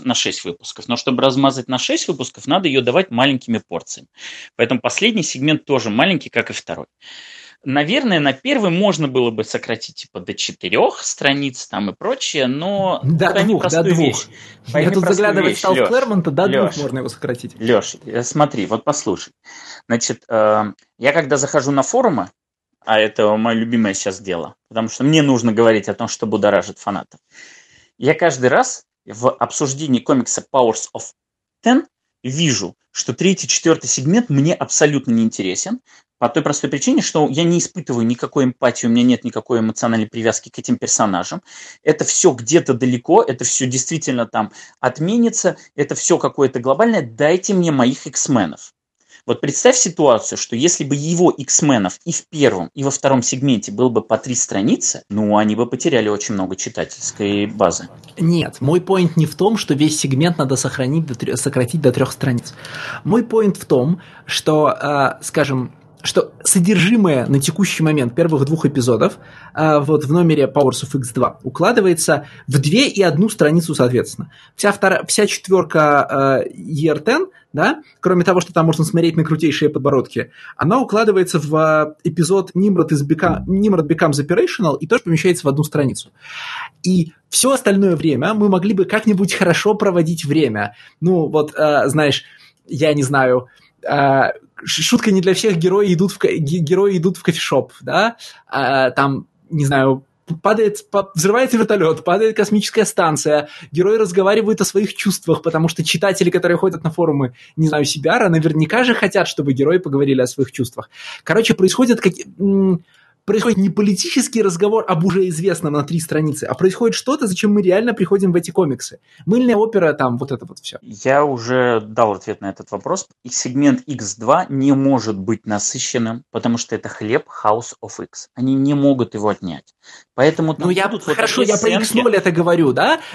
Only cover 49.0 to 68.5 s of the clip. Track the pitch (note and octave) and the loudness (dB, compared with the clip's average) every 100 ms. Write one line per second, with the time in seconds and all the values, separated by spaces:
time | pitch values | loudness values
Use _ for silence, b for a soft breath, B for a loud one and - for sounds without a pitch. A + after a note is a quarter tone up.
49 | b b - B2 D3 - B3 B3+ F#3+ E3+ | b b -6 -4 -4 2 4 4 0 2
50 | C#3+ A2 - F2+ - A#2 E3 - C#3+ C#3+ | 4 4 0 -8 -6 -2 0 0 -2 -4
51 | D#3 E3+ F3+ - B2+ - D3+ A#2+ F#2 - | -2 2 2 2 0 2 4 2 0 -6
52 | F3 - - D#3 C3 F#2+ - - C#3 - | -8 -10 -8 0 2 2 -6 -4 -4 -2
53 | C#3 B2+ - B2+ C#3 A2+ - G#2 B2+ A2+ | 0 2 0 -2 0 0 -2 0 0 0
54 | - A2 C3+ A#2 - G2+ A#2+ B3 - - | -2 -4 -2 -6 -4 -2 0 0 -2 -6
55 | - G#2 G#2 G#2 G#2+ G#2+ A#2+ B2+ E3+ B2 | -6 -4 0 2 2 0 -2 -2 0 0
56 | G#2+ G2+ - G2+ F#2 F#2+ - F#2 D#2+ - | 0 -2 -4 -6 -6 -8 -8 -8 -8 -8
57 | - - G2+ G2+ G#2 G#2+ F2+ - - - | -12 -4 -2 -2 -2 0 0 0 -10 -20
58 | - - E3 E3+ - - C3 F3 F3+ F#3+ | -18 -2 0 2 -2 -4 0 0 2 0
59 | E3+ E3 D3+ - G3 A3 - C#3 D3+ D#3 | 2 2 -2 0 0 0 -2 2 2 0
60 | C#3 C3 E3+ E3 C3 C3 C3+ - B2+ D#3+ | -2 0 0 0 -2 -2 -2 -4 -2 -2
61 | D3 A#2+ - B2+ C#3 B2+ B2 E3 C#3 A#2+ | -4 -6 -6 -4 -2 -2 -2 2 2 2
62 | B2+ - C3+ A#2+ - B B B B B | -2 -2 -4 -4 -6 B B B B B
63 | D3 A3+ A#3 A3 G#3 - - C#3 C3+ F3+ | 0 0 2 2 2 0 0 2 2 -2
64 | B B - - - D3+ D3 - C#3+ C#3+ | B B -8 -4 0 2 2 0 -2 0
65 | C3 - - D#3+ C#3 C3 A#2+ - _ _ | 0 -2 -6 -2 0 -2 -6 -12 _ _
66 | - F3+ - - - F#3+ F3 F#3 F3+ A#3 | -2 -2 -2 -4 0 2 4 4 4 4
67 | F#3 C3+ A2+ C#3 C#3 - F#3+ - D#3 D3+ | 4 2 2 0 0 -2 -2 0 0 2
68 | A#2+ C#3+ E3+ D3 C3+ | 0 0 0 2 0